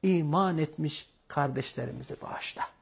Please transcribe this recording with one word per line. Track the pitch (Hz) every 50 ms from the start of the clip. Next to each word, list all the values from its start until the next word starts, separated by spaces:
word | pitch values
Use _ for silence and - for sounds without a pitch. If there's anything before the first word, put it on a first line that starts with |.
| -
iman | 190 185 170 160 147 147 180 196 190 175 160
etmiş | 156 151 - - 156 151 147 - - _ _ _ _ _
kardeşlerimizi | - - 143 143 131 135 131 - - - 123 123 - 123 127 - 147 - -
bağışla. | - - - - - - - - - - _